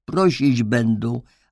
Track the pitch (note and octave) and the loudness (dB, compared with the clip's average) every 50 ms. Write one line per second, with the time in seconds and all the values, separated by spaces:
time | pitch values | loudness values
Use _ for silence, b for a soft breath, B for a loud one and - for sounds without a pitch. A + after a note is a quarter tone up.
0 | _ - - F3+ F#3+ F#3 C3+ - C3+ C#3+ B2+ A#2+ A#2 G#2 A#2 A#2+ A#2 A2+ A2+ G#2 | _ -6 -2 2 2 2 2 2 2 0 2 0 0 0 0 0 0 0 0 -2
1 | A2 A#2 A#2+ A#2+ A#2 _ _ _ _ _ | -2 -4 -6 -8 -10 _ _ _ _ _